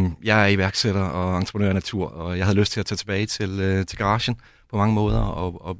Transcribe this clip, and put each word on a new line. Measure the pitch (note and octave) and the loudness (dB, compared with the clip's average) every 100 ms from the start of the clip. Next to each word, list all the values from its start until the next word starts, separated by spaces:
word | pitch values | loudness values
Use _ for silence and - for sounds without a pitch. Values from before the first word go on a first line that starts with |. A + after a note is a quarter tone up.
| F#2 D#2 | 2 0
jeg | G#2+ G#2+ | 2 4
er | G2+ | 4
iværksætter | G2+ F#2+ - A2 G2 | 4 2 0 0 0
og | F#2+ E2 F2+ F2+ | -2 -2 0 0
entreprenør | F2 G#2 G2+ | -2 0 0
af | |
natur, | F#2+ - G2+ E2 | 0 -2 -4 -4
og | E2 E2+ F2+ | -6 -6 -2
jeg | F#2 | 2
havde | G2+ | 2
lyst | G2+ | 2
til | - | 0
at | G2 | -4
tage | G#2 | -6
tilbage | G2+ G2 G#2+ | -4 -4 -2
til, | - G2 G2 | -4 -4 -2
øh, | F#2+ F#2+ F#2 | 0 0 -2
til | - | -2
garagen | G2+ A2 - A#2+ - _ - | 0 2 0 -6 -8 _ -6
på | G#2+ | 0
mange | G#2+ | 2
måder, | G#2+ G#2 A2 | 4 2 2
og, | G#2+ E2 F2+ F2 | 0 -2 -6 -6
og, | F2 | -10